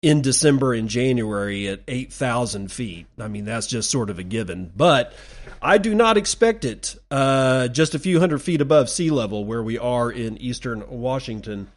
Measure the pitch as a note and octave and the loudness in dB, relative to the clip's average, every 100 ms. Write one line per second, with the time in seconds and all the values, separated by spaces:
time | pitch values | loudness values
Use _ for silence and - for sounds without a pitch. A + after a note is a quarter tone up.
0 | D#3+ D3+ C3+ C3 D#3 C#3 C3 A#2 A2 A#2 | 4 4 4 2 4 4 2 0 -2 0
1 | C3 B2 G#2+ G#2 G2+ G2+ G2+ G2 - B2+ | 2 2 0 -2 -2 -2 -4 -6 -6 -8
2 | C3 - B2+ A#2 A#2+ G2+ G2 - A#2 E2+ | -8 -6 -2 0 -2 -4 -8 -8 -8 -10
3 | - - G#2+ G#2 G#2 A2+ - A#2+ G#2 C#3 | -16 -12 -10 -8 -6 -6 -4 -4 -2 -2
4 | G#2+ F2+ F#2 A2 G2 F2 F2+ F#2+ E3 C#3 | -2 -6 -6 -6 -6 -8 -10 0 4 4
5 | A#2+ - - - - - - G3+ A3 G#3+ | 2 -6 -20 -18 -18 -6 4 4 4 4
6 | A3+ G#3+ G3+ - A3+ A3 C3 G#2+ - - | 4 4 2 2 2 2 -4 -6 -10 -12
7 | _ C#3 C3+ C3+ C3 C3 B2 A#2+ D#3 D#3 | _ 0 2 4 4 2 0 2 2 2
8 | F#3 E3+ F3+ D3 - E3 C#3+ D3+ B2 - | 2 4 4 2 0 0 4 4 4 0
9 | E3 D3 A2 G#2+ G#2 A2+ A2+ A2+ B2 B2 | 0 0 0 -4 -4 -4 -4 -2 -2 0
10 | A#2+ A#2 A2+ A2 B2 A#2+ B2+ A2+ G#2 B2 | 0 -2 -8 -6 -8 -6 -6 -8 -10 -8
11 | B2 C3+ B2+ A2 G2+ G2+ F#2+ | -4 -4 -6 -10 -8 -10 -10